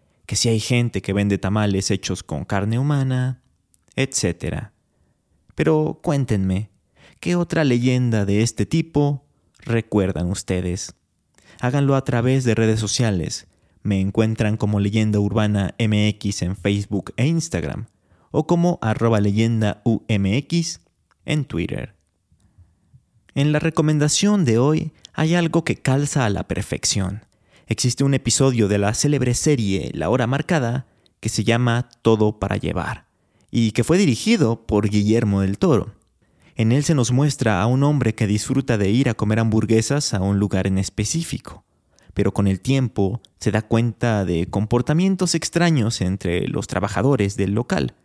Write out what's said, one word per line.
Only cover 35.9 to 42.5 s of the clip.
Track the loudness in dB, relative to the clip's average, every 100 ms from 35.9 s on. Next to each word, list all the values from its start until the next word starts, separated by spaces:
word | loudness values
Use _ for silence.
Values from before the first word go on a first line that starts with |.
| -12 _ _ _ _ _ -2
En | 2
él | 2
se | 2 0
nos | 2
muestra | 2 2 0 0 0
a | 2
un | 2
hombre | 2 2 0 0
que | 0
disfruta | 0 0 -2 0 0
de | 2
ir | 2 0
a |
comer | 0 0 0
hamburguesas | 2 0 2 2 2 -2 -2
a | -2
un | 0 2
lugar | 2 0 0
en | 0
específico, | -2 -4 -4 -4 -6 -8 -12 -20 _ _ _ _ _
pero | -2 0
con | 2
el | 0